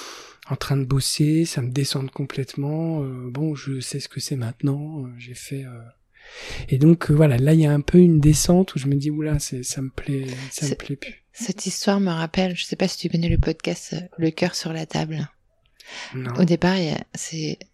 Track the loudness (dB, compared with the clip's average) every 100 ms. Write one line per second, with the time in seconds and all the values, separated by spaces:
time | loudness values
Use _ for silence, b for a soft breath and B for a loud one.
0 | B B B B -10 -8 -2 -2 0 0
1 | 0 0 2 2 0 -2 -4 -2 -2 -2
2 | -6 -6 -6 -6 -8 -6 -4 -2 -2 -4
3 | -4 -8 -8 -4 -4 -4 -6 -6 -6 -8
4 | -10 -10 -6 -6 -6 -2 -2 -2 -6 -10
5 | -10 -14 -16 -16 -12 -12 -12 -16 -20 _
6 | _ B B B B B B 4 6 6
7 | 6 6 6 6 6 6 6 4 6 8
8 | 10 8 6 6 6 4 4 -2 0 0
9 | 0 -2 0 -2 -2 -8 -8 -6 -8 -8
10 | -6 -4 -6 -10 -12 -6 -4 -4 -6 -10
11 | -10 -16 _ -10 -8 -6 -8 -4 0 0
12 | 0 -2 -2 -2 -2 -4 -8 -2 -2 -2
13 | -4 0 2 2 2 -2 -4 -6 -8 -10
14 | -10 -2 -2 0 -2 -2 -6 -8 -6 -4
15 | -4 -6 -8 _ _ _ _ B B B
16 | B -10 -4 2 4 4 2 2 0 -4
17 | -6 -12 -10 -8 -6 -8 -14